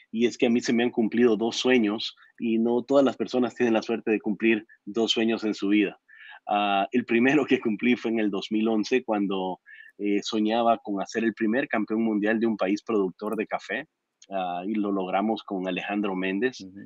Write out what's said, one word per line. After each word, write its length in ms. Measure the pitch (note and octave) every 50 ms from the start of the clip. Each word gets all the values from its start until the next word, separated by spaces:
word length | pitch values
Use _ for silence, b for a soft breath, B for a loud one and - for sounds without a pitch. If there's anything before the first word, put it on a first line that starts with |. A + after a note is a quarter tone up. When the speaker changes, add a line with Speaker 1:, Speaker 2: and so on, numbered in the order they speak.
| B B
Speaker 1:
y 160 | - A2+ A#2+
es 100 | A2+ -
que 100 | - B2+
a 40 | A#2+
mí 100 | A#2 B2
se 120 | A#2+ - A#2+
me 100 | A#2 A#2+
han 80 | A#2+
cumplido 460 | - A#2+ A2 G2 - A#2 B2 A#2+ A2
dos 200 | G2 A2+ A#2 -
sueños 600 | - - B2+ B2+ B2 G#2+ G2+ G#2+ A2+ - - - b b b b -
y 180 | B2 A#2 A2+ A2+
no 240 | A2+ A#2+ A#2+ B2 A#2+
todas 220 | - C#3 C#3+ C#3
las 120 | B2 A2+
personas 380 | - A2 - - B2+ B2 A#2 -
tienen 200 | - B2 A#2 A2+
la 80 | G#2+ -
suerte 280 | - A2+ G#2+ - A#2
de 100 | G#2+ G2+
cumplir 460 | - A2 G2 - A2+ A2+ A2+ G#2 - b b b b
dos 280 | G#2 G2+ A2+ A2+ G#2 -
sueños 320 | A#2+ A2 A2+ A#2 G2+ A2+
en 100 | G#2+ F#2+
su 140 | - G2+ G2
vida. 320 | G#2 G#2+ G2+ F2 - - _ B B B B B B B B -
Ah, 400 | G#2 G#2 G#2 G2+ G2 G2 G2 -
el 140 | - B2 A2+
primero 400 | - A#2 A#2 B2 C3+ C#3 D3 B2
que 160 | - C3 B2
cumplí 360 | - A#2 G#2 F#2 A#2+ B2 B2
fue 140 | G#2+ - A#2
en 80 | A2+ A2+
el 120 | G#2+ G2+
dos 180 | F#2+ F#2+ - -
mil 160 | A2 A2 A2 A2+
once 360 | A2+ G#2+ G2+ - C3 B2 -
cuando, 560 | - A2 G2+ G2+ F#2+ G2 F#2+ F#2 F#2 F2+ - _ B B B B B B B
eh, 240 | G2+ G2+ G2+ G2+ G2+
soñaba 560 | - A#2 A2 G#2+ G#2+ A2+ A#2+ A#2 A#2 A2+ G#2+
con 220 | - G#2+ G2+ F#2+
hacer 220 | F#2 - - A2+ A2+
el 120 | A2+ G#2+
primer 340 | - A2+ G#2+ A2+ C3 B2 -
campeón 340 | - A2+ G2+ - A2 A2+ A2+
mundial 380 | A2 G#2+ G#2 G2+ G#2+ A2+ A2
de 60 | A#2
un 100 | A2+ G#2+
país 260 | - G2 F#2+ G#2 G#2 -
productor 540 | - A2+ G#2 G2 F2+ - - G#2+ G#2+ A2
de 100 | G#2+ G2+
café, 400 | - F#2 - - - G2+ B2+ D#3 - _ _ _ _ _ _ _ -
ah, 320 | G2 F#2+ F#2 F2 F2 F2 F2+
y 80 | G#2 A2
lo 180 | G#2+ G#2 G2+ G2+
logramos 500 | G2 F#2 F#2 F#2+ F#2+ G#2 A2 A2 G2+ -
con 240 | - G#2 F#2 F#2
Alejandro 480 | F#2 F#2 F#2 - G2+ G#2 G#2 G#2 G2+ F#2+
Méndez, 460 | F#2 F#2 F#2+ F#2+ G2+ B2 C3 - -
Speaker 2:
Ujú. 180 | G2 F#2 F#2 G2+ A#2